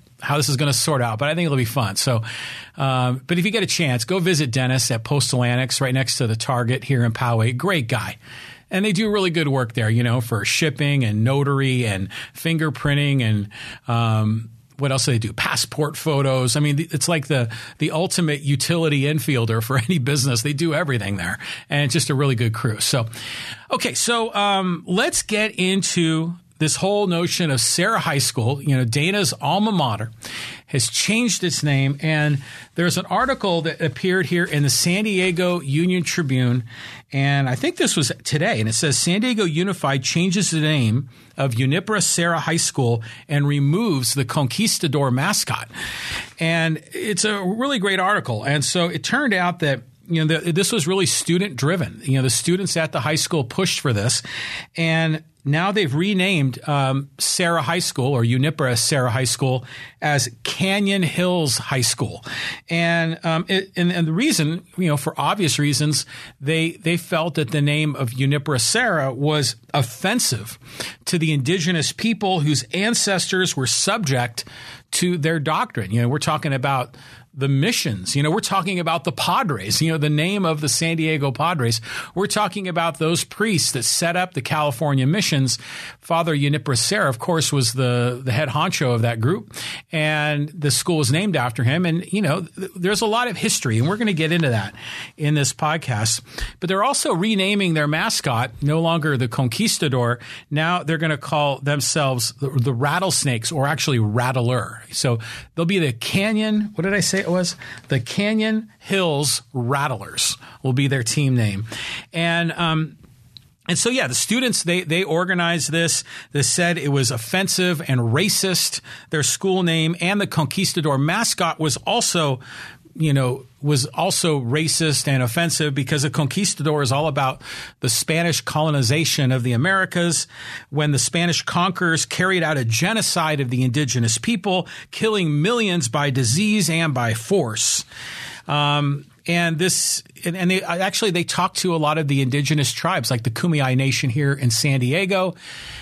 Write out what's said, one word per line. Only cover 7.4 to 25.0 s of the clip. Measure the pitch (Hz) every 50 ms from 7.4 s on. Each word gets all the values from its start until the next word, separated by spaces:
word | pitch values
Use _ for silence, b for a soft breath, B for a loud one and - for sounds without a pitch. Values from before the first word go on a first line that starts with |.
| 110 - 120
Great | 127 - 202 190 151 117
guy. | 107 127 104 90 113 - - B B B B B B B B B B
And | 196 185 202
they | 220
do | 180 185 226 208
really | 208 202 190 180
good | 156 170 156
work | 143 135 131 123 113 -
there, | 120 110 107
you | 113 120 120
know, | 120 117 127
for | 113 - 117 101 98
shipping | - - - 165 151 - - 147 143 143 139 123
and | 107 104 107 110
notary | 131 139 143 139 139 139 135 135 131 127 123 120
and | 107 98 92 98 90 B B B B B
fingerprinting | - - 165 165 156 160 151 - - - 147 143 143 143 143 139 135 117
and, | 110 107 104 104 104 B B B B B B B
um, | - 117 117 117 113 110 110 107 107 110 113 113 - - - - - _
what | - 139 131
else | 131 131 -
do | 143
they | 123 113
do? | 113 98 -
Passport | - - - - - - - - 147 151 143 147
photos. | - - 160 143 139 135 135 131 131 127 123 -
I | 151
mean, | 147 147 143
th-, | 147 170 - -
it's | 139 -
like | 170 170 156 135
the, | - 151 127 120 113 113 B B B B
the | B 151 160
ultimate | 160 156 185 185 - 185 170 151 147 135
utility | 151 139 143 139 - - 170 170 165 151 143 139
infielder | 135 147 156 147 - 160 135 120 117 113 113 117 113
for | - 131
<laughs> | 127 113 -
any | 185 147
business. | 117 135 147 143 127 139 120 113
They | 123 147 147
do | 139 170 160 143
everything | 160 180 143 127 110 98 98 101
there. | 92 85 87 - - B B B B B B
And | 147 143 147
it's | 135 -
just | 165 - -
a | 143
really | 131 147 139 131
good | 117 123 110 110
crew. | - - 117 104 -
So, | - - - 127 113 113 B B B B B B B B B B B B
okay, | - - - 240 -
so, | - - 220 240 233 220 - -
um, | 202 202 202 196 190 190 180 175 156 -
let's | - 180 208